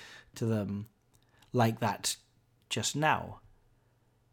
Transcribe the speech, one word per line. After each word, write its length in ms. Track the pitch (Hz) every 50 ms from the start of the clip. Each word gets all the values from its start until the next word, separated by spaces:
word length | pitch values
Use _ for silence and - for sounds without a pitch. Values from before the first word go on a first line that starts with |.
| - - - - - - -
to 100 | - 117
them 400 | 110 113 107 101 101 101 101 107 - _ _ _ _ _ _ _ _ _ _ - -
like 280 | - 123 117 113 113 -
that 360 | 120 104 95 - - - - - _ _ _ _ _ _ _ _ _ -
just 240 | - 117 104 - -
now. 460 | 143 156 151 120 85 87 92 - - - - - _ _ _ _ _ _ _ _ _ _ _ _ _ _ _